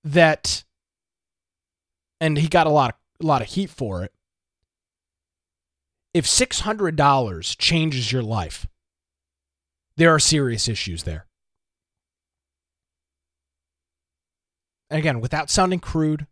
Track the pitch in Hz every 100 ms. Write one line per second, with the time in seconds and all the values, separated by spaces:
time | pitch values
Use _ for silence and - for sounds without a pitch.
0 | 151 156 160 151 - - - _ _ _
1 | _ _ _ _ _ _ _ _ _ _
2 | _ _ 160 147 160 175 156 151 127 -
3 | _ _ 160 135 113 180 196 - 117 92
4 | 95 _ _ _ _ _ _ _ _ _
5 | _ _ _ _ _ _ _ _ _ _
6 | _ 170 - - 170 - 214 214 185 156
7 | 143 139 113 85 - - - 170 160 131
8 | 110 127 110 110 82 - - _ _ _
9 | _ _ _ _ _ _ _ _ _ -
10 | 165 156 - 156 131 117 - 107 98 85
11 | - 78 - _ _ _ _ _ _ _
12 | _ _ _ _ _ _ _ _ _ _
13 | _ _ _ _ _ _ _ _ _ _
14 | _ _ _ _ _ _ _ _ _ 156
15 | 151 123 110 151 151 - 185 180 - 160
16 | 156 151 151